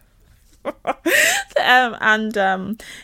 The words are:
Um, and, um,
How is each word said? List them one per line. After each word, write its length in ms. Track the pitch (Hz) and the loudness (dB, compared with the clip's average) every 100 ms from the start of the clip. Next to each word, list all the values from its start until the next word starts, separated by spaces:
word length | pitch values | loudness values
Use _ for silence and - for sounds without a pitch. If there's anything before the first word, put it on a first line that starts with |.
| _ _ _ _ _ _ | _ _ _ _ _ _
Um, 1300 | 277 - - - 330 523 659 784 784 - - 254 247 - | -12 -10 -8 -4 0 2 2 0 -4 -2 4 4 2 -2
and, 360 | 220 214 220 214 | 0 0 0 0
um, 400 | 190 190 190 220 - - | 0 -2 -6 -10 -14 -20